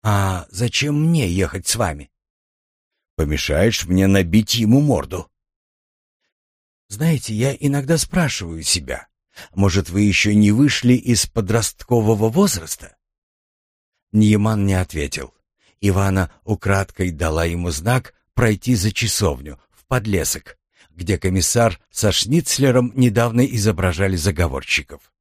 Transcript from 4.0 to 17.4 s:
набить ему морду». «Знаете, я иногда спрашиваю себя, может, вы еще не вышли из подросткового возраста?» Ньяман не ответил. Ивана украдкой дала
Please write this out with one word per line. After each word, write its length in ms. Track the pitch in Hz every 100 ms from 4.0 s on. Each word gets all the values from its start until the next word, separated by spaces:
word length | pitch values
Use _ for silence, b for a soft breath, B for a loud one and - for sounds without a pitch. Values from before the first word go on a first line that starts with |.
| 95
набить 480 | 98 85 101 107 120
ему 260 | 110 131
морду». 480 | 147 101 69 87 - _ _ _ _ _ _ _ _ _ _ _ _ _ _ _ _
«Знаете, 480 | 104 160 151 - 107
я 200 | 131 135
иногда 440 | 143 143 131 160
спрашиваю 640 | - 190 156 - 87 80
себя, 440 | 78 - 65 64 - _ _ B B
может, 380 | 92 98 90 82
вы 100 | 90
еще 320 | 104 92 104
не 180 | 104 104
вышли 420 | 107 143 - 120
из 340 | 123 127 117 -
подросткового 1040 | - 95 110 110 - - 120 107 110 110
возраста?» 680 | 135 202 101 82 - - _ _ _ _ _ _ _ _ _ _ _ _
Ньяман 540 | 107 107 104 104 110 98
не 80 |
ответил. 640 | 92 90 82 71 - 64 _ _ _ _ _
Ивана 500 | 101 92 98 95 87 b
украдкой 680 | - 104 101 98 95 - 92
дала 340 | 78 82 80